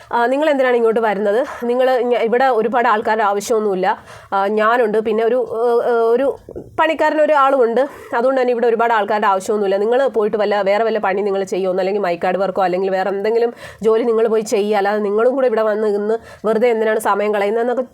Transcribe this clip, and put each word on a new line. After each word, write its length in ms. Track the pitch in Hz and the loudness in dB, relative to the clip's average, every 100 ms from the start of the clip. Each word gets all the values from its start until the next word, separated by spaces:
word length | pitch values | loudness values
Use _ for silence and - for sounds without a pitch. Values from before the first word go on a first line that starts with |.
| - | -6
"ആ, 120 | 233 233 | -2 0
നിങ്ങൾ 240 | 269 311 | 2 2
എന്തിനാണ് 260 | 277 254 240 | 2 2 2
ഇങ്ങോട്ട് 240 | 226 226 | 2 2
വരുന്നത്? 420 | 220 196 208 208 285 - | 0 0 0 0 -2 -4
നിങ്ങൾ 280 | 240 247 254 | -4 0 2
ഇങ്ങ-, 260 | 254 247 233 | 2 0 0
ഇവിടെ 280 | 226 240 269 | 0 2 2
ഒരുപാട് 420 | 233 220 240 233 | 2 0 0 2
ആൾക്കാരുടെ 360 | 214 233 220 | 0 0 0
ആവശ്യമൊന്നുമില്ല. 640 | 208 208 202 226 214 190 180 226 - - - | 0 -2 -2 -2 0 0 -2 -2 -6 -20 -6
ആ, 140 | 196 196 | -2 0
ഞാനുണ്ട്, 500 | 214 214 240 220 220 | 0 2 2 2 0
പിന്നെ 240 | 220 220 | 0 0
ഒരു, 160 | 226 247 233 220 | 0 0 -2 -2
ഏ, 320 | 240 233 240 | 0 0 0
ഏ, 20 | 233 226 | 0 2
ഒരു 140 | 240 269 - - - - - | 2 0 -4 -10 -16 -8 -2
പണിക്കാരൻ 420 | 320 311 311 302 | 0 2 0 2
ഒരാളുമുണ്ട്. 600 | 302 294 269 285 233 233 277 - - 254 | 2 4 4 4 2 2 -2 -4 -8 -2
അതുകൊണ്ട് 240 | 247 269 | 0 0
തന്നെ 100 | 247 | 0
ഇവിടെ 160 | 240 233 | 0 2
ഒരുപാട് 260 | 226 233 | 2 2
ആൾക്കാരുടെ 340 | 226 202 208 214 | 2 0 0 2
ആവശ്യമൊന്നുമില്ല. 500 | 190 190 208 196 196 | 0 0 -2 0 0
നിങ്ങൾ 300 | 214 247 269 | 2 2 0
പോയിട്ട് 300 | 226 208 208 | 0 0 0
വല്ല, 240 | 208 208 | 0 0
വേറെ 220 | 190 202 | 0 0
വല്ല 160 | 226 220 | 0 0
പണി 220 | 202 190 | -2 -2
നിങ്ങൾ 220 | 202 196 | 0 -2
ചെയ്യുമോ, 360 | 196 180 190 185 | -2 -2 -2 -2
അല്ലെങ്കിൽ 220 | 185 208 | -2 -2
മൈക്കാട് 360 | 185 170 185 185 | -2 -2 -2 -2
വർക്കോ 260 | 190 190 | -2 0
അല്ലെങ്കിൽ 260 | 185 180 190 | 0 0 -2
വേറെ 200 | 190 196 | -2 -2
എന്തെങ്കിലും 440 | 196 208 233 240 233 - - | -2 -2 0 0 -4 -16 -4
ജോലി 200 | 220 220 | 0 2
നിങ്ങൾ 240 | 240 220 226 | 2 0 0
പോയി 140 | 220 | 0
ചെയ്യുക, 360 | 214 220 208 208 | -2 -2 0 0
അല്ലാതെ 220 | 196 214 | 0 0
നിങ്ങളും 360 | 208 208 247 262 | -2 0 0 2
കൂടെ 120 | 254 | 0
ഇവിടെ 140 | 220 | 0
വന്ന് 260 | 220 214 220 | 0 0 -2
നിന്ന് 300 | 202 208 226 - - 202 | -2 -2 -4 -6 -8 -2
വെറുതെ 220 | 220 247 | 0 2
എന്തിനാണ് 300 | 226 220 220 | 0 0 0
സമയം 260 | 214 202 208 | 0 -2 0
കളയുന്നതെന്നൊക്കെ" 560 | 208 202 226 240 240 247 | -2 0 0 -2 -2 -6